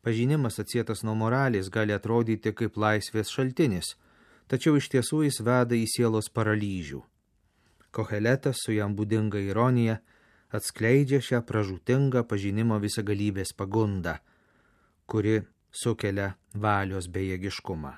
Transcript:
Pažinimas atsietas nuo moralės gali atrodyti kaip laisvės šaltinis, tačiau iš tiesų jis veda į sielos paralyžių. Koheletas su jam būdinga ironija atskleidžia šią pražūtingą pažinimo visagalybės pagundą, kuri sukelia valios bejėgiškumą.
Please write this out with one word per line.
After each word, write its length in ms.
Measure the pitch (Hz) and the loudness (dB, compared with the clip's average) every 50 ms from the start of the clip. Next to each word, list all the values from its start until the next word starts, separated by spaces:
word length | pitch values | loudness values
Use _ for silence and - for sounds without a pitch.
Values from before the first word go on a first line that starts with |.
| _ | _
Pažinimas 480 | 120 113 113 120 135 151 151 135 113 - - | -2 0 0 2 2 2 2 0 -2 -2 -6
atsietas 440 | 104 - - 120 113 - 110 - - | -8 -4 -2 -2 -2 -2 -4 -4 -4
nuo 120 | 110 110 110 | -4 -2 0
moralės 480 | 110 113 123 135 139 131 113 98 92 | 0 2 2 2 2 2 0 0 -2
gali 240 | 95 - 110 107 104 | -2 -2 0 0 0
atrodyti 600 | 107 98 - 104 117 120 117 113 110 107 - 110 104 | 0 -2 0 0 2 2 2 2 -2 0 -2 -4 -2
kaip 220 | - 117 104 - | -2 -4 -4 -2
laisvės 500 | 104 107 107 107 107 - - - 110 104 | 0 2 2 2 0 -2 -4 -4 -4 -4
šaltinis, 720 | - - - 131 131 127 - 170 131 95 87 - - - _ _ _ _ _ _ _ _ _ _ | -2 -2 -2 -2 -2 0 2 2 2 2 -2 -4 -8 -12 _ _ _ _ _ _ _ _ _ _
tačiau 300 | _ - 131 - 165 151 | _ -4 0 2 4 4
iš 100 | 143 - | 2 2
tiesų 380 | - - 131 117 - 151 156 151 | 2 0 0 0 2 0 0 2
jis 160 | 143 - - 107 | 0 0 0 2
veda 320 | 117 123 127 123 117 120 | 4 4 4 4 4 2
į 80 | 117 113 | 0 0
sielos 460 | 110 - - 120 113 110 110 104 - | 0 0 2 2 2 2 0 -2 -2
paralyžių. 720 | _ 117 110 107 107 107 107 101 95 90 82 69 69 67 - _ _ _ _ _ _ _ _ _ _ _ _ _ _ _ _ _ | _ 0 2 2 2 0 0 -2 -4 -6 -6 -8 -10 -12 -14 _ _ _ _ _ _ _ _ _ _ _ _ _ _ _ _ _
Koheletas 720 | - - 107 - 110 104 107 117 131 139 - 147 123 - - | -6 -6 -4 -4 -2 0 2 2 2 2 0 -4 -4 -2 -4
su 80 | - | -2
jam 240 | 110 107 104 101 104 | 0 0 0 0 -2
būdinga 460 | 101 107 101 110 110 107 107 101 101 98 98 | -2 -2 0 0 0 0 0 -2 -2 -4 -2
ironija 500 | 98 110 120 127 127 120 117 113 113 110 _ _ _ _ _ _ _ _ _ | 2 2 4 4 4 4 2 2 0 -4 _ _ _ _ _ _ _ _ _
atskleidžia 720 | _ - 110 - - - - 110 113 131 139 147 131 139 139 | _ -8 -6 -6 -6 -4 0 4 4 6 4 4 4 2 0
šią 240 | 120 - 127 120 117 | 2 2 0 -2 0
pražūtingą 800 | - - 110 104 95 95 90 _ - 123 135 139 135 127 123 117 | 0 -2 -2 -2 -2 -6 -6 _ 2 4 4 4 4 2 2 0
pažinimo 560 | - 110 101 98 101 98 107 113 117 110 104 | 0 -4 -2 -2 -2 0 0 2 2 2 0
visagalybės 720 | 101 98 - - 104 101 104 101 104 104 98 98 92 - | 0 -2 -4 -4 -2 -2 -2 0 0 -2 -2 -2 -6 -8
pagundą, 680 | - - 101 95 95 113 110 107 98 92 85 85 80 - _ _ _ _ _ _ _ _ _ _ _ _ _ _ _ _ _ | -6 -8 -6 -2 0 0 2 2 0 -2 -4 -4 -6 -6 _ _ _ _ _ _ _ _ _ _ _ _ _ _ _ _ _
kuri 360 | - - 110 101 107 110 107 101 _ _ _ _ _ | -2 -2 0 2 2 2 0 -2 _ _ _ _ _
sukelia 680 | - - - 120 110 - - 101 98 101 98 98 95 _ _ _ - | -14 -4 -2 -2 -2 0 -2 -4 -2 -2 -4 -4 -6 _ _ _ -6
valios 560 | 107 107 107 104 98 98 95 95 95 87 90 | 0 2 2 2 2 0 -2 -4 -6 -6 -6
bejėgiškumą. 800 | 87 95 95 95 92 90 95 101 - - _ - 92 78 76 69 - | -4 -4 -2 -2 -4 -4 -6 -6 -8 -8 _ -8 -8 -6 -8 -10 -14